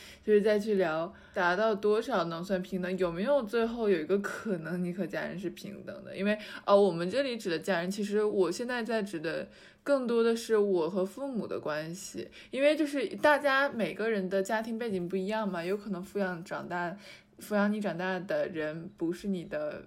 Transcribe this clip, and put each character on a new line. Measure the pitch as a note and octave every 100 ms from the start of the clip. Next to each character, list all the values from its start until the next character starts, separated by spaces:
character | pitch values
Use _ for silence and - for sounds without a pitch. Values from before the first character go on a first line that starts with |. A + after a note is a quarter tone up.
| - - -
就 |
是 | G#3
再 | G#3+ G#3+
去 | A3 G3
聊 | E3+ D#3+ F3 - -
达 | G3+ F3 F3+
到 | A3+ G3+
多 | G#3 G#3+
少 | C4+ G#3
能 | E3+ E3
算 | F#3 F#3
平 | F#3+ F#3
等， | F3+ F#3
有 | F3
没 | E3+
有 | A#3+ C#4+
最 | G#3 A#3 A3+
后 | A#3 G#3
有 | F3
一 | D#3
个 | G3+
可 | G3+ - A3 F3
能 | D#3+ F3+
你 | F3+
和 | F3+ D#3+
家 | D#3
人 | D3+ E3+
是 | F3
平 | - G3+ - -
等 | -
的。 | - D3
因 | G3+
为， | G#3 - - -
呃， | G3+
我 | G3+
们 | E3 F3+
这 | B3
里 | C#4 A#3
指 | G3
的 | D#3+
家 | - F3
人， | F3+
其 | G#3
实 | G3+ G#3
我 | G#3+ G3+ F3
现 | F#3+ A#3+
在 | B3
在 | A#3 A3+
指 | G3+ E3
的 | D#3+ D3+ - - - -
更 | - C#4 A#3+
多 | A#3
的 | A#3 A3+
是 | A3+ A3
我 | G3+ F3+ D#3+
和 | G3 G3
父 | C4 C#4
母 | A#3 -
的 | F#2+
关 | D3+ D3+ D#3+
系， | F#3 - - - - -
因 | B3+
为 | C#4+ D4+
就 | C#4+
是 | C#4+ A3 G3+
大 | D4+ C#4+
家 | C#4+ C4+ C#4
每 | A#3 E3+
个 | - A3
人 | G#3 F#3
的 | G3
家 | F#3+ A3
庭 | A3+ A3+
背 | A#3
景 | F#3+ F3
不 | F#3+
一 | F#3+
样 | A3 G#3
嘛， | F3+
有 | F3 G3+
可 | G#3
能 | F3
抚 | G3 G3+
养 | F#3 F3 -
长 | D#3 -
大， | A#3 A3+ G#3 - - _ -
抚 | - G#3
养 | G#3
你 | G#3+
长 | G3 E3
大 | F#3 F#3
的 | F3 D3+ D3
人 | D#3 D3+ E3 E3+ -
不 | E3
是 | F3 G3+
你 | F#3
的 | D#3+ D3+ D3+ -